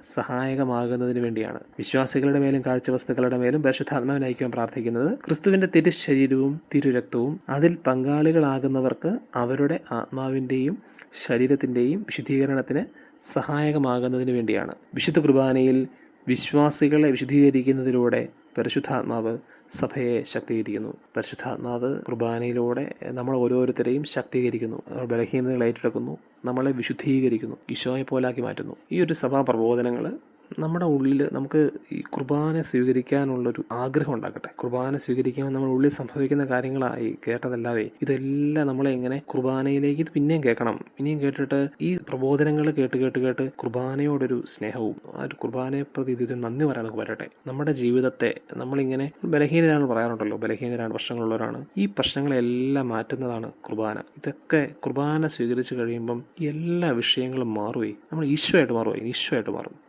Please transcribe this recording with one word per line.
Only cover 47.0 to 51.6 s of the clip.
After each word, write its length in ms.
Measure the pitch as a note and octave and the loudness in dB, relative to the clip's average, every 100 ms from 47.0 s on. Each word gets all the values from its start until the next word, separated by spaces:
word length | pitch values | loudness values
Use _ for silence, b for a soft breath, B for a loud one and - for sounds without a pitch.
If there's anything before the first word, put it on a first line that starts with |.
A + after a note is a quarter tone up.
പറ്റട്ടെ. 260 | A2 A2 - _ - | -6 -8 -10 _ -10
നമ്മുടെ 240 | C3 D3 C#3 | -6 -2 0
ജീവിതത്തെ 500 | A#2+ B2 B2+ - A#2 - - A#2+ | 2 4 2 0 -2 -2 -10 -10
നമ്മളിങ്ങനെ 460 | B2+ C#3 C3+ C3 C#3 - F3+ D3+ | -4 -2 -2 -2 -4 -6 -2 2
ബലഹീനരാണെന്ന് 540 | D3 E3 E3 D3+ C#3 | 2 4 4 4 2
പറയാറുണ്ടല്ലോ, 440 | A#2 A#2 A2+ G#2 G#2+ | 0 0 -2 -4 -4
ബലഹീനരാണ്, 500 | A2 A2 B2 A#2+ A#2 A2 | -4 -4 -4 -4 -4 -6
പ്രശ്നങ്ങളുള്ളവരാണ്. 640 | - A#2+ A2+ A2 A2+ A#2 | -6 -4 -2 -2 -4 -6